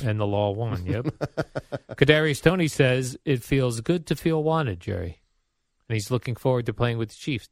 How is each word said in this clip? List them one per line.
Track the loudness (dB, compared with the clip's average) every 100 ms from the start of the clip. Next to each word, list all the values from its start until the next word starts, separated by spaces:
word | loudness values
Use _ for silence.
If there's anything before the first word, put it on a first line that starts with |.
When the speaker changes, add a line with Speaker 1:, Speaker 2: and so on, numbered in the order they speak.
Speaker 1:
And | -2 0
the | 0
law | 0 0
won, | -2 -4 -6 -4
yep. | -4 -4
Speaker 2:
<laughs> | -6 -8 -6 -6 -8 -10 -12 -12
Speaker 1:
Kadarius | 2 6 6 4 2
Toney | 2 4 0
says, | 4 4 4 -2 -6 -2
"It | -2
feels | 0 0 0 -2
good | -2 -2 0
to | -2
feel | 0 0
wanted, | 0 0 0 -4
Jerry." | -6 -6 -6 -10 _ _ _ _ _ _ _
And | -4
he's | 0
looking | -2 -2 -2
forward | 0 0 -2
to |
playing | 0 0 0
with | -4
the | -6
Chiefs. | -6 -6 -8